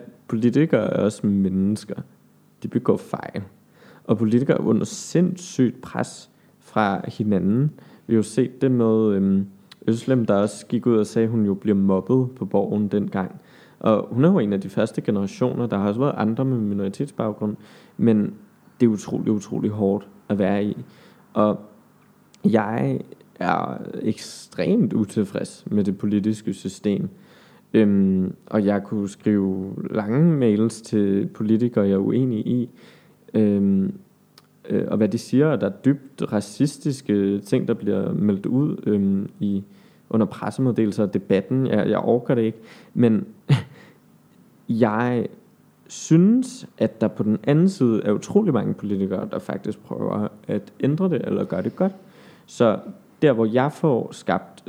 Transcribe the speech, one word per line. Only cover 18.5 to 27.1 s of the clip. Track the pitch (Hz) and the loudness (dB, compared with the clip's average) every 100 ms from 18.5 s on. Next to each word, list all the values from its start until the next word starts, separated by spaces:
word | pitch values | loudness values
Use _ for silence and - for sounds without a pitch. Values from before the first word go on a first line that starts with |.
| _ _ - | _ _ 0
det | |
er | 120 | 2
utrolig, | 104 - 117 107 | 2 -4 -4 -2
utrolig | 107 - - 104 | -2 -4 -4 -4
hårdt | 104 98 101 - - - | 0 0 0 -6 -14 -6
at | 104 | -2
være | 95 101 | 0 0
i. | 104 - - - - - _ | -2 -6 -12 -20 -20 -20 _
Og | - 107 - - - _ _ _ _ _ - | 0 2 0 -8 -20 _ _ _ _ _ -4
jeg | - 110 104 117 139 131 - - _ - | 2 2 2 -2 -2 -2 -8 -20 _ -4
er | 87 85 82 64 - - | 0 0 -2 -8 -10 -6
ekstremt | 110 - - - - - 95 220 110 | -4 -4 -10 -18 -12 -4 0 2 2
utilfreds | - 104 110 98 - - - - | 0 -2 -2 -4 -4 -8 -12 -4
med | 104 | -2
det | 101 98 | 0 -2
politiske | 104 104 104 107 - | 0 0 0 -2 -6
system. | 98 95 - 104 101 - | -8 -10 -4 -2 -2 -4